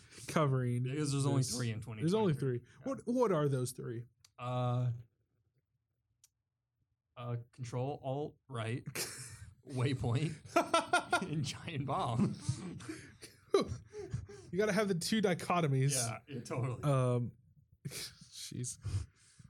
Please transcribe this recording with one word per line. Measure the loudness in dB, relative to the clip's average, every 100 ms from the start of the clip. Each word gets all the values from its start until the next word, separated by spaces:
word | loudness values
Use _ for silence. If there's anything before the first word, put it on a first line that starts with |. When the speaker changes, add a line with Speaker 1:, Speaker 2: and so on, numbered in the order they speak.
| -20 -16 -2
Speaker 1:
covering | 2 4 4 2 0
Speaker 2:
Because | 0 0 0
there's | 2 4
only | 2
Speaker 1:
this. | 2 0
Speaker 2:
three | -2
in | -2 -6 -2
Speaker 1:
There's | 2
only | 4 4
Speaker 2:
twenty |
twenty-three. | 2 0 -2
Speaker 1:
three. | -6 -10 -6
Speaker 2:
Yeah. | -4 -2
Speaker 1:
What, |
what | 2 4
are | 4 4
those | 2 0
three? | -4 -8 -8 -10 _ -20 -10
Speaker 2:
Uh, | -4 0 0 2 0 -2 -8 _ _ _ _ _ _ _ _ _ _ _ _ _ _ _ _ _ _ _ _ -10
uh, | -4 -4 -6 -10
Control, | -6 -2 -2 -4
Alt, | -4 -2 -4 -8 -10
Right, | -6 -2 -4 -4 -6 -8 -8 -14
<laughs> | -16 -18 -18 -6 0
Waypoint, | 2 2 2 2 2 -2 0 2
Speaker 1:
<laughs> | 4 2 4 2 2 0 0
Speaker 2:
and | -2
Giant | -2 -4 -6 -4 -2
Bomb. | 0 0 2 2 2 -4 -4 -6 -10 -12 -12 -14 -20 -20 -20 0
Speaker 1:
<laughs> | 0 2 -4 -10 -12 -8 -8 -8 -14 -6
You | 0
gotta | 2
have | 2 2
the | 0
two | 2 2
dichotomies. | 4 2 2 2 4 4 4
Speaker 2:
Yeah, | 2 0 -4 -8
yeah, | -10
totally. | -6 -2 -2 0
Speaker 1:
Um, | 2 4 4 2 0 -6 _ -20
<laughs> | _ _ -12
jeez. | -10 -12 -14 -20 -14 -10 -8 -8 -8 -4 -4 -6 _ -20 -20 -20